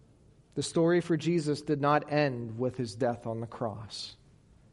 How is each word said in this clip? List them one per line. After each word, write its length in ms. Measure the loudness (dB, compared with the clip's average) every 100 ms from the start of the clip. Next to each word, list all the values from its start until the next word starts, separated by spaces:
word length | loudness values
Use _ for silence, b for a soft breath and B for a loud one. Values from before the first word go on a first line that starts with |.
| -20 _ -20 _ _
The 80 | -6
story 400 | -2 2 4 4
for 160 | 2 0
Jesus 460 | 2 2 2 -2
did 180 | 0 2
not 300 | 4 4 2
end 480 | 2 2 0 -6 -2
with 160 | -2 -2
his 200 | -6 0
death 300 | 0 0 -4
on 140 | -6
the 80 | -6
cross. 680 | -4 -4 -6 -10 -12 -12 -16 -20 -20 _ -20 -20